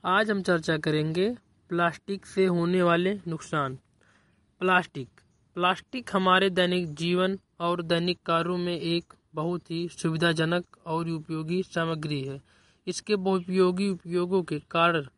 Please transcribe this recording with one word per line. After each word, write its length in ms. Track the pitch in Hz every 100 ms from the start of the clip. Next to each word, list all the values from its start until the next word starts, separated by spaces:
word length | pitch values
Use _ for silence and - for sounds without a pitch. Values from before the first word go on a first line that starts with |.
| 175
आज 260 | 196 220
हम 100 | 202
चर्चा 360 | 185 170 165 156
करेंगे 600 | 156 151 156 165 202 247 _ _ _
प्लास्टिक 560 | 175 170 - - 196 -
से 200 | - 190
होने 360 | 175 170 185
वाले 380 | 175 170 185 208 175
नुकसान। 480 | 160 - 156 135 135 _ _ _ _ _ _ _ _
प्लास्टिक। 480 | 185 180 170 143 123 _ _ _ _ -
प्लास्टिक 540 | 180 185 _ 254 240
हमारे 360 | 196 185 185 196
दैनिक 440 | 180 180 180 170
जीवन 460 | 147 170 180 185 196 _ _
और 220 | 175 175
दैनिक 380 | 165 170 175 175 -
कार्यों 320 | 165 170 180
में 220 | 175 170
एक 340 | 165 170 - - _ 156
बहुत 360 | 160 175 _
ही 160 | 165 175
सुविधाजनक 760 | - 170 160 170 165 160 175 175 - -
और 240 | 165 165
उपयोगी 540 | 165 156 160 156 180
सामग्री 600 | 185 175 165 160 151 147
है। 180 | 135 135 _ _ _ _ -
इसके 280 | 175 - 208
बहुपयोगी 760 | 190 190 180 185 185 180 202
उपयोगों 540 | 180 170 175 180 190
के 160 | 165 151 _
कारण 340 | 165 170 165 135